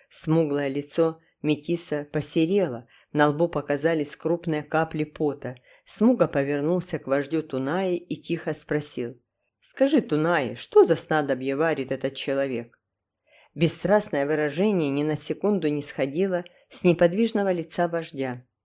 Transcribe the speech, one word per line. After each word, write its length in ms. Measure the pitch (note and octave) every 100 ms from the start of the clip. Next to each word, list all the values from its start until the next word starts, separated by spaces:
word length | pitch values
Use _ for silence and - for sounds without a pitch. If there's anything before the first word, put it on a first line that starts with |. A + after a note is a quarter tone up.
| _
Смуглое 580 | - - D#3+ D#3 C#3+ C#3
лицо – 520 | C#3 C#3+ - E3 D#3+ _ _
Метиса 680 | D3+ D3+ - E3+ - D3 D3
посерело, 760 | D#3 D3 F3 D#3+ G3+ E3+ A#2+ B2+ _ _
на 160 | D3 D3
лбу 200 | D3 E3+
показались 680 | D#3 C#3 C#3+ D3+ E3 D3 -
крупные 460 | D#3+ E3+ E3+ D3+
капли 420 | D3 D#3 D#3+ D#3+ D3+
пота. 500 | - D3+ C3+ B2 B2 _ _ -
Смуга 400 | - A3 B3 D#3
повернулся 720 | C#3+ C#3 D3 D3 F3+ F3 D3+
к 80 | -
вождю 360 | C#3 C#3 D#3+
Тунаи 540 | D#3 C3 C3 E3+ F#3+ F3
и 200 | - D#3+
тихо 380 | - E3 - D3+
спросил: 640 | - D3+ D3 - A#2+ - _ _ _ _
«Скажи, 400 | - - C#4 D4
Тунаи, 540 | - D3+ D#3 F3 B2 A#2
что 300 | - G#4+ E4
за 120 | D#3
снадобье 580 | - D#3 C#3+ C3 C3 C3+
варит 380 | E3 D3+ B2+
этот 220 | C3+ C#3 C3+
человек?» 640 | - C3+ C#3 A#2+ A#2 _ _ _ _ _ _ _ _ -
Бесстрастное 720 | D#3+ - F3 G#3 G3 C#3+ C#3+
выражение 640 | D3+ D3+ C#3+ G#3 G3 D3
ни 140 | C#3 D3+
на 120 | D3+
секунду 520 | - D#3 F#3+ G3+ D#3
не 120 | D3
сходило 640 | C#3+ - C#3 C#3+ G3 F3 F3 _ _
с 120 | -
неподвижного 720 | F3+ E3 F3 F#3 A3+ G#3 G3+
лица 340 | F3+ D#3+ - F3
вождя. 580 | E3 D#3+ C#3 C3 B2+ - _